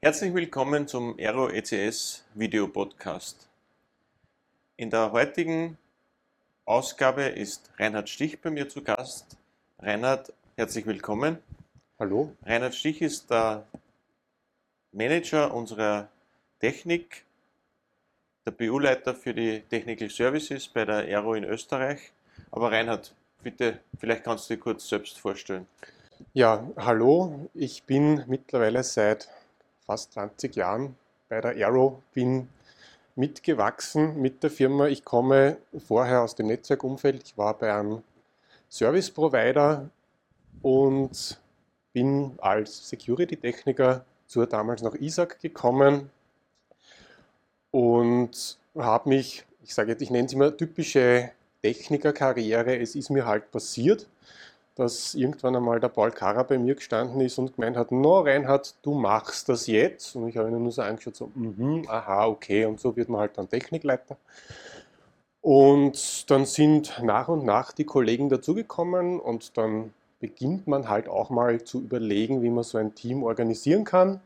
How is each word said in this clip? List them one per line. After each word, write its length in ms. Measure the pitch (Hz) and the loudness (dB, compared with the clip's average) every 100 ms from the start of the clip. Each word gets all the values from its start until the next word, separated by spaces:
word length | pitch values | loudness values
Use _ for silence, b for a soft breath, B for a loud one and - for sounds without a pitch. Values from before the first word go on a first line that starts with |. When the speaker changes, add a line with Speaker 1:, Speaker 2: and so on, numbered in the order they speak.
| 151 | 2
Speaker 1:
Herzlich 260 | 151 196 | 2 -2
willkommen 520 | 180 170 135 131 147 143 | -2 -4 -4 -2 -2 -2
zum 300 | 127 120 110 | -6 -6 -4
Aero 320 | 110 120 127 | -4 -2 -2
E 140 | 101 | -2
C 200 | - 104 | -4 -4
S 380 | 104 113 - - _ | -4 -4 -10 -12 _
Video 340 | 104 110 107 98 | -8 -4 -2 -2
Podcast. 800 | 98 98 _ 98 87 - - _ _ _ _ _ _ _ _ _ _ _ _ _ _ | -4 -8 _ -12 -10 -12 -20 _ _ _ _ _ _ _ _ _ _ _ _ _ _
In 120 | 117 | -2
der 220 | 113 110 | 0 2
heutigen 680 | 117 143 143 165 160 165 160 _ _ _ _ _ _ _ _ | 2 0 0 -4 -2 -4 -10 _ _ _ _ _ _ _ _
Ausgabe 600 | - 117 131 - 135 131 | -2 -2 -2 0 0 2
ist 480 | 139 - 101 - _ - | -4 -6 -10 -12 _ -4
Reinhard 320 | 107 107 104 | -4 -4 -8
Stich 320 | - 151 - | -6 -8 -6
bei 100 | 165 | -8
mir 180 | 151 143 | -8 -8
zu 160 | - | -10
Gast. 520 | 143 165 127 - _ - _ _ _ _ | -4 -4 -4 -16 _ -20 _ _ _ _
Reinhard, 520 | 95 104 123 135 131 - _ | -6 -2 0 -2 -6 -20 _
herzlich 320 | - 110 117 107 | -8 -6 -6 -8
willkommen. 520 | 98 - 107 143 165 _ - - _ _ _ | -8 -6 -4 -2 -4 _ -20 -20 _ _ _
Speaker 2:
Hallo. 320 | 104 101 151 - | -4 -2 -4 -8
Speaker 1:
Reinhard 320 | - 117 123 123 | -4 -2 -2 -4
Stich 260 | 151 156 | -6 -4
ist 260 | 160 147 - | -4 -6 -2
der 360 | 117 110 107 107 - _ _ _ _ _ _ _ _ _ _ _ | 0 0 -4 -12 -20 _ _ _ _ _ _ _ _ _ _ _
Manager 600 | 98 113 165 170 156 147 | -6 -2 0 0 0 0
unserer 540 | 120 113 107 110 104 104 _ _ _ _ _ | -2 -10 -4 -2 -2 -6 _ _ _ _ _
Technik, 640 | 113 143 170 170 170 - _ _ _ _ _ _ _ _ _ _ _ _ - | -4 -4 -4 -4 -6 -20 _ _ _ _ _ _ _ _ _ _ _ _ -12
der 60 | |
B-U-Leiter 600 | 101 113 131 143 131 - | -6 -4 2 2 2 -2
für 220 | 127 - | -8 -8
die 280 | 120 113 110 | -4 -2 -4
Technical 460 | - 117 107 110 107 | -6 -6 -6 -10 -10
Services 600 | - 123 147 151 139 - | -2 0 0 -6 -10 -6
bei 160 | 120 | -4
der 140 | 104 107 | -2 -2
Aero 360 | 92 101 104 | 0 -2 -2
in 80 | 110 | -4
Österreich. 680 | 95 113 - 139 131 143 - _ _ b b | -4 -8 -6 -4 -4 -6 -12 _ _ b b
Aber 180 | 110 117 | -4 0
Reinhard, 420 | 110 113 107 - _ _ _ | 0 0 -4 -8 _ _ _
bitte, 380 | 123 - 120 107 _ - | -16 -2 -2 -2 _ -12
vielleicht 240 | 113 113 | -4 -4
kannst 260 | - 110 - | -2 -6 -6
du 60 | |
dich 80 | 113 | -8
kurz 260 | - 107 - | -4 -6 -4
selbst 300 | 104 104 - | -4 -4 -10
vorstellen. 480 | 104 95 - 95 92 _ B B B B - | -8 -8 -8 -10 -10 _ B B B B -10
Speaker 2:
Ja, 320 | 135 117 107 127 - | 2 4 4 -2 -6
hallo. 720 | 120 113 120 160 185 143 160 | 0 4 6 4 2 -6 -14
Ich 280 | 160 139 - | -8 -8 -8
bin 400 | _ 135 147 151 120 | _ 2 4 2 0
mittlerweile 560 | 131 _ 127 110 120 | -8 _ 0 2 2
seit 440 | 127 - 104 110 - b b b _ _ _ | -2 0 2 0 -6 b b b _ _ _
fast 280 | 107 - | -8 -8
zwanzig 420 | - 104 _ 135 123 | -10 -10 _ -8 -4
Jahren 400 | 90 107 135 131 _ _ _ | -2 -2 -6 -12 _ _ _
bei 120 | 113 | -6
der 120 | 117 | -4
Aero, 500 | 120 104 127 131 131 _ | 0 2 4 4 2 _
bin 360 | - 127 131 127 _ b b b b b | -2 0 -2 -4 _ b b b b b
mitgewachsen 1040 | - 139 - - 139 104 - - 156 156 156 | -4 -4 -4 -2 0 0 -2 -6 0 0 0
mit 220 | 131 131 | -4 -2
der 80 | 156 | -4
Firma. 380 | 151 131 139 143 | 2 2 4 2
Ich 160 | 139 | 0
komme 540 | - 120 127 135 139 160 _ 156 | 0 0 6 6 6 2 _ -18
vorher 440 | - 113 123 123 | 0 2 4 2
aus 120 | 117 | 2
dem 140 | - 107 | -2 -2
Netzwerkumfeld. 760 | 123 - 139 131 135 143 131 | -2 -2 -4 -2 -2 -2 -2
Ich 140 | - - | -8 -4
war 180 | 104 104 | -2 0
bei 160 | 110 | -2
einem 300 | 104 104 110 - _ _ b b b b | -2 -2 -6 -10 _ _ b b b b
Service 440 | - 113 165 185 | 0 2 2 -2
Provider 760 | - 156 127 120 131 147 151 139 _ _ _ _ _ _ - | -2 0 2 2 4 4 2 -6 _ _ _ _ _ _ -6
und 800 | 139 131 135 135 135 - - - _ _ _ _ _ | 2 4 4 2 -2 -6 -12 -14 _ _ _ _ _
bin 400 | 123 131 139 139 123 | -2 0 0 -2 -4
als 500 | 98 107 104 - - | 0 0 -2 -10 -16
Security-Techniker 1160 | - - - 175 143 120 123 - 127 127 127 - _ _ | -14 -6 -2 -2 -4 -6 -6 -4 2 2 2 -4 _ _
zur 220 | - 117 | -2 0
damals 340 | 107 107 120 | 0 -4 -4
noch 140 | 113 - | -6 -6
isag 420 | 143 160 175 - | -6 -2 -4 -4
gekommen 680 | 160 - 123 127 139 143 139 _ _ _ _ _ _ _ b b b b b b _ _ _ | -12 -2 0 6 6 6 -2 _ _ _ _ _ _ _ b b b b b b _ _ _
und 880 | 135 120 117 120 120 120 - - - _ | 2 4 4 4 2 0 -4 -12 -12 _
habe 340 | 160 120 113 - | -6 0 0 4
mich, 380 | 135 127 - - _ | 0 0 -12 -20 _
ich 100 | - | -10
sage 200 | - 110 | -4 -2
jetzt, 100 | 117 | -2
ich 80 | 135 | -2
nenne 160 | 123 127 | 0 0
es 60 | |
immer 240 | 131 139 151 | 2 2 2
typische 760 | 165 - 156 139 123 123 123 - _ _ | -6 -4 0 4 6 4 2 -12 _ _
Technikerkarriere. 1120 | 107 120 - 147 151 147 135 120 110 113 123 127 | -2 -2 -4 0 0 0 0 0 0 0 2 0
Es 200 | 117 147 | -2 -6
ist 140 | - | -2
mir 140 | 139 | 0
halt 280 | 117 107 - | 2 -2 -2
passiert, 560 | 120 - - 127 214 - _ B B B B _ | -10 -8 0 2 2 -2 _ B B B B _
dass 400 | - 120 117 - | -4 -2 -2 -8
irgendwann 420 | - 127 147 127 127 | -2 -2 0 -2 0
einmal 240 | 120 117 | 0 2
der 80 | 123 | 0
Paul 220 | - 110 | 2 2
Karrer 340 | - 95 107 | 2 0 0
bei 140 | 127 135 | 2 2
mir 160 | 120 | 2
gestanden 480 | 139 - 110 123 131 | -2 -2 -2 -2 0
ist 160 | 131 127 | -2 -2
und 180 | 131 - | -6 -2
gemeint 220 | 117 120 | -4 -2
hat: 140 | 117 | -2
„No, 280 | 127 143 190 | 2 6 6
Reinhard, 540 | 151 139 135 139 - - | 6 2 2 0 0 -10
du 100 | - | -4
machst 560 | 143 104 110 - - - | -2 2 0 0 -10 -2
das 180 | 120 - | -2 2
jetzt.“ 480 | 107 151 - - | 4 4 0 -14
Und 140 | 127 117 | -8 -6
ich 80 | 113 | -4
habe 140 | 110 | -2
ihn 120 | 117 | -2
nur 80 | 120 | -2
so 120 | 117 | -2
angeschaut, 340 | 107 110 - - | -4 -6 -10 -14
so: 140 | 117 | -14
„Mhm, 520 | 135 113 98 127 160 139 | -8 -8 -4 -2 -2 -2
aha, 380 | 113 107 98 110 | -6 0 2 2
okay.“ 400 | 107 - 101 110 | 0 0 0 2
Und 120 | 107 | 0
so 160 | 131 | -4
wird 140 | 117 117 | -2 -2
man 140 | 113 | -2
halt 160 | 104 - | -2 -4
dann 100 | 95 | -6
Technikleiter. 720 | 120 - 160 147 127 - 139 _ B B B B B B B B B _ _ | -6 -4 -6 -2 -2 -2 -20 _ B B B B B B B B B _ _
Und 920 | - 139 139 143 139 139 - - - | 6 10 10 8 4 0 -8 -8 2
dann 140 | 139 | 2
sind 560 | 135 - 151 151 151 - | 2 4 6 6 2 -4
nach 260 | 120 104 127 | 0 0 0
und 180 | 165 135 | -2 2
nach 260 | 160 131 | 2 0
die 120 | - | -6
Kollegen 440 | 147 143 113 120 143 | -2 2 2 2 2
dazugekommen 920 | 131 - 185 226 - 175 180 175 180 | 0 0 -4 -4 -6 -2 -2 -2 -4
und 380 | - 117 - - | -4 -6 -6 -4
dann 380 | 110 107 110 _ _ _ | -2 -2 -6 _ _ _
beginnt 460 | 117 - 127 190 190 | -14 -6 -4 -4 -2
man 240 | 139 113 | -2 0
halt 180 | 104 90 | -2 -2
auch 220 | 90 110 | -4 -2
mal 340 | 120 120 117 | 0 2 0
zu 160 | 113 123 | -2 -10
überlegen, 600 | - 127 110 101 113 135 | -6 -4 0 0 0 0
wie 80 | 120 | 0
man 120 | 120 | 0
so 140 | 117 117 | -2 -2
ein 180 | 107 | -4
Team 280 | 107 117 131 | -6 -6 -4
organisieren 640 | 117 113 117 110 - 180 | -2 0 -2 -2 2 2
kann. 360 | - 185 185 190 | 4 4 4 2